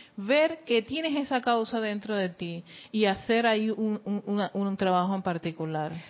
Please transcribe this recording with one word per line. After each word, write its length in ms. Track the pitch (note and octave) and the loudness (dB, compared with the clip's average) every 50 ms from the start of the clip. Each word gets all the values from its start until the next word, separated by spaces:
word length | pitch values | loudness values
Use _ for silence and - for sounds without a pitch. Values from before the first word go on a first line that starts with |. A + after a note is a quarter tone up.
| - - _ | -20 -16 _
ver 440 | - G3 G3+ C4+ D4 D#4 E4 E4 D#4+ - | -10 -2 2 4 4 4 4 2 -4 -2
que 200 | - A#3 A3+ A3 | 0 2 2 2
tienes 320 | - C4 D#4+ D#4+ D#4+ C#4+ | 0 -4 -4 -2 -2 0
esa 260 | D4 C#4 - B3+ B3 | -2 -2 0 -2 0
causa 400 | A#3+ B3 A#3+ A3+ A3 - A#3+ A3+ | 2 2 2 2 0 0 -2 -2
dentro 340 | A3 G#3+ G#3 G#3 G3+ G#3 G#3+ | -2 -2 -2 -4 -4 -2 0
de 140 | G3+ F#3+ F3+ | 0 0 -2
ti 340 | F3 - F3+ E3+ E3+ E3+ - - - - - - | -2 -6 -8 -6 -6 -8 -10 -14 -20 -20 -16 -6
y 140 | - G#3+ G#3+ | 0 2 2
hacer 420 | G3 G3 - - - A3+ A3+ A#3 | 4 2 0 0 2 2 4 4
ahí 240 | A#3 A3 G#3+ A3 A3 | 4 4 4 2 0
un, 280 | A3 - A3 G#3+ G#3+ G#3 - | 0 0 0 0 0 -2 -2
un, 160 | G3 G3+ G3+ - | -4 -4 -4 -2
una, 240 | - G3+ G#3 G3 - - | -2 0 0 0 -2 -2
un 240 | G3 G3 G3 F#3+ | -2 -2 -2 0
trabajo 380 | - G3 F#3+ F3+ F3+ F3+ F#3+ G3 | 0 2 2 4 4 2 2 0
en 80 | F#3+ F#3 | -2 -2
particular. 680 | F#3+ E3+ E3 - E3+ E3 - D#3+ D#3 D#3 D#3 D3+ D#3 E3 E3 - | -2 -4 -2 -4 -6 -4 -4 -4 -4 -2 -2 -2 -4 -6 -8 -12